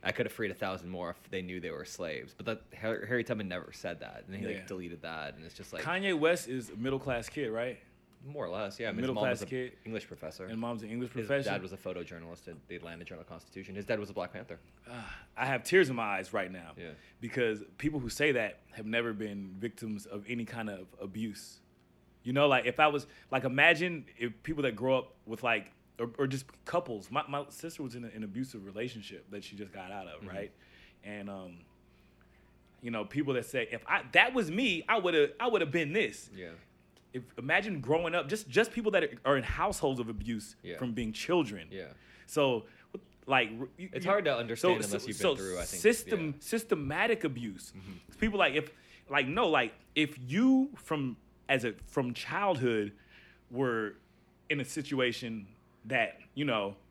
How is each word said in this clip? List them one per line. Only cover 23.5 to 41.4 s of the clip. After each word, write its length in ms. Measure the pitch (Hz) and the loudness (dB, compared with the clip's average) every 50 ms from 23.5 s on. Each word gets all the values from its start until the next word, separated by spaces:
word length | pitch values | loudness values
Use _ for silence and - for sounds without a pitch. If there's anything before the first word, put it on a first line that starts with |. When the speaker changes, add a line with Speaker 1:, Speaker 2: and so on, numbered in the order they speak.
| 123 139 147 165 170 151 175 180 170 151 110 - - | 4 8 8 8 8 6 2 -2 -2 -6 -10 -12 -6
Speaker 2:
if 140 | - 120 120 110 - | -4 -4 -4 -4 -6
people 220 | _ - 160 147 143 | _ -4 -2 0 0
that 120 | 127 110 | 0 0
grow 220 | 104 123 131 131 | 0 2 2 2
up 160 | 131 123 - - _ _ | 2 2 -2 -16 _ _
with, 160 | 107 113 110 - | -10 -8 -2 0
like, 280 | 120 113 107 98 - - _ _ _ _ - | 0 0 0 -2 -6 -20 _ _ _ _ -6
or, 100 | 117 120 117 | -6 -6 -2
or 80 | - 139 | -2 0
just 200 | 131 135 135 - - - - _ | 0 0 -2 -4 -8 -20 -16 _
couples. 460 | - - 175 175 - 117 104 98 - | -2 -2 0 0 0 -8 -8 -8 -4
My, 120 | 107 147 156 | -4 -4 -2
my 180 | - 143 143 143 - | -2 -4 -6 -6 -6
sister 340 | - - - 165 156 - 147 | -12 -12 -12 -12 -8 -8 -10
was 100 | 127 113 | -8 -8
in 120 | 123 120 | -10 -12
a, 20 | |
an 160 | 113 101 110 107 | -12 -10 -10 -10
abusive 420 | 101 95 120 131 131 - 110 95 | -6 -4 -6 -6 -6 -8 -12 -12
relationship 640 | 98 92 104 120 127 120 113 101 - 101 87 - - | -10 -6 -6 -6 -6 -6 -10 -12 -12 -14 -16 -14 -12
that 140 | 98 101 95 | -12 -12 -12
she 120 | - - | -12 -12
just 160 | 98 104 98 | -12 -12 -12
got 200 | - 98 92 92 | -12 -14 -12 -10
out 160 | 101 101 92 | -10 -10 -10
of, 140 | 85 76 78 | -10 -12 -12
Speaker 1:
Mm-hmm. 80 | 104 92 90 | -12 -10 -8
Speaker 2:
right? 160 | 98 101 101 - _ - - - - - - _ _ - | -8 -8 -8 -12 _ -20 -20 -20 -20 -20 -20 _ _ -12
And, 260 | 101 104 104 101 101 | -10 -10 -8 -8 -8
um, 280 | 98 95 92 90 87 87 85 - _ _ _ _ _ - _ _ _ _ - _ _ _ - _ _ _ _ _ _ _ | -8 -10 -10 -12 -14 -18 -20 -20 _ _ _ _ _ -20 _ _ _ _ -20 _ _ _ -20 _ _ _ _ _ _ _
you 100 | - 120 | -8 -4
know, 140 | 117 110 104 | -4 -4 -4
people 280 | 104 - 143 156 143 131 | -2 -2 0 0 2 2
that 120 | 123 113 | 0 0
say, 220 | - - 131 113 - | 0 -2 -2 0 0
"If 120 | 120 113 - | -4 -8 -2
I, 140 | - 160 196 - 131 | 0 0 0 0 4
that 220 | - 175 208 247 254 | 6 6 6 6 4
was 180 | 254 214 156 | 0 0 2
me, 320 | 160 202 277 233 180 165 - | 0 2 2 2 2 0 2
I 100 | - 220 226 | 2 2 4
would've, 320 | 180 180 165 156 147 139 - - | 4 6 6 6 6 6 4 0
I 80 | 226 | 0
would've 240 | 254 226 196 170 147 | 2 4 4 2 2
been 220 | 135 170 160 143 160 | 2 0 0 2 2
this." 360 | 220 190 110 98 - - - 101 | 2 0 0 -2 -8 -16 -16 -14
Speaker 1:
Yeah. 140 | 95 90 85 82 82 - _ _ _ _ _ _ - _ _ - | -12 -12 -12 -14 -16 -20 _ _ _ _ _ _ -20 _ _ -10
Speaker 2:
If, 100 | 131 - - - | -10 -10 -10 -12
imagine 420 | - 123 139 160 190 202 214 190 147 | -10 -2 2 2 2 2 2 -4 -4
growing 340 | 117 117 151 165 175 165 165 | 2 2 2 2 2 2 0
up, 140 | 175 156 | 0 0
just, 220 | 139 196 214 - 143 | 0 -2 -4 -4 2
just 220 | 123 185 226 233 - | 4 4 4 6 2
people 180 | 240 220 214 | 0 0 4
that 120 | 196 185 160 | 4 4 4
are, 60 | 147 - - - | 4 -2 0 4
are 140 | 131 143 | 4 4
in 60 | 135 120 | 4 4
households 560 | - - - 165 208 190 - - 139 135 123 | 0 0 2 2 0 2 2 2 2 2 2
of 80 | 120 110 | -2 -2
abuse 460 | 113 101 104 113 117 107 101 - - _ - | -2 -4 -2 -2 -2 -4 -4 -8 -16 _ -12
Speaker 1:
Yeah. 140 | 90 87 | -10 -6
Speaker 2:
from 140 | 78 127 123 | -4 -4 -2
being 220 | 113 113 120 110 107 | -2 -2 -2 -4 -4
children. 560 | - - - 175 180 | -4 0 4 4 4